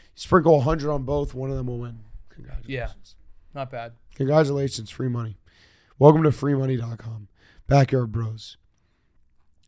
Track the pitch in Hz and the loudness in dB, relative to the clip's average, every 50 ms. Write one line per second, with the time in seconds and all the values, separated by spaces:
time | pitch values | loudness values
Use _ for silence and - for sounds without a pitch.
0 | - _ _ - - - 180 180 143 170 156 143 123 151 160 156 139 151 147 139 | -20 _ _ -12 -2 4 4 4 6 6 6 6 4 0 -2 -2 -2 -4 -4 -4
1 | 131 123 147 147 143 143 - 127 131 135 135 131 123 123 123 120 120 120 117 117 | -4 -2 -2 -2 -4 -4 -6 -8 -8 -8 -6 -6 -6 -6 -8 -8 -10 -12 -12 -16
2 | 107 - - - - - - - 117 123 131 - - 135 135 123 113 110 - - | -18 -18 -18 -18 -18 -18 -20 -20 -16 -10 -10 -10 -10 -8 -8 -8 -8 -8 -10 -14
3 | - - - - - - - - _ - - 143 135 127 131 120 117 117 113 _ | -20 -20 -20 -20 -20 -20 -20 -20 _ -16 -12 -12 -12 -10 -10 -12 -12 -14 -16 _
4 | - - - - 139 135 147 156 156 139 143 139 139 135 - - 110 - - - | -20 -16 -6 -4 0 4 4 4 4 4 0 -2 -4 -4 -6 -8 -12 -12 -10 -6
5 | 131 127 120 117 113 110 98 _ _ _ _ _ _ _ _ _ _ _ _ - | -4 -4 -4 -4 -6 -8 -12 _ _ _ _ _ _ _ _ _ _ _ _ 8
6 | 131 151 151 160 160 147 - - - 147 143 135 135 131 131 117 117 117 117 - | 8 8 8 8 4 2 0 0 -2 -2 -2 -2 -2 -2 -4 -4 -6 -8 -10 -12
7 | - 113 110 110 104 - _ _ _ _ _ - - - 143 139 131 - 135 131 | -14 -14 -14 -14 -16 -20 _ _ _ _ _ -12 -2 2 4 4 4 4 2 0
8 | 123 110 104 117 113 110 110 110 - - - _ _ _ _ _ _ _ _ _ | 0 -2 -4 -6 -6 -6 -8 -12 -16 -20 -20 _ _ _ _ _ _ _ _ _
9 | _ _ _ _ _ _ _ _ _ _ _ _ _ | _ _ _ _ _ _ _ _ _ _ _ _ _